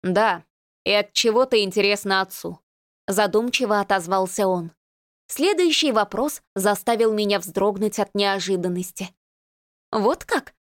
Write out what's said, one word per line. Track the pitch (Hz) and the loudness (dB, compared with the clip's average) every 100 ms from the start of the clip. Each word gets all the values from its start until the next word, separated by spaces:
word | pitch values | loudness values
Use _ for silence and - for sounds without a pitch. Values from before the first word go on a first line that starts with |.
«Да, | 185 185 220 175 _ _ _ _ | 0 2 2 0 _ _ _ _
и | - | 0
от | 208 208 | 0 0
чего-то | - 233 220 262 226 | 0 2 2 2 2
интересно | 196 196 202 202 196 190 | 2 2 2 0 0 -2
отцу», | 190 - 175 175 _ _ _ _ - | -2 -8 -12 -12 _ _ _ _ -4
задумчиво | 190 208 214 240 - 240 208 | 0 2 2 0 -2 0 0
отозвался | 196 190 165 190 185 - 196 | 0 -2 0 -2 -2 0 0
он. | 185 170 _ _ _ _ _ _ | 0 -4 _ _ _ _ _ _
Следующий | - 339 349 349 302 311 | -2 0 2 2 2 2
вопрос | 226 - - 294 - _ - | 2 0 -2 -4 -6 _ -2
заставил | 196 202 - 233 226 | 0 0 0 2 2
меня | 214 208 175 | 2 0 -2
вздрогнуть | 175 196 196 196 214 - | -2 -2 0 0 -4 -2
от | 202 202 | -4 0
неожиданности. | 202 196 175 185 180 175 185 - 190 _ _ _ _ _ _ _ _ | 0 0 -2 -2 -2 -4 -6 -10 -14 _ _ _ _ _ _ _ _
«Вот | 220 208 320 - | 0 0 0 -2
как? | 349 - _ | -4 -4 _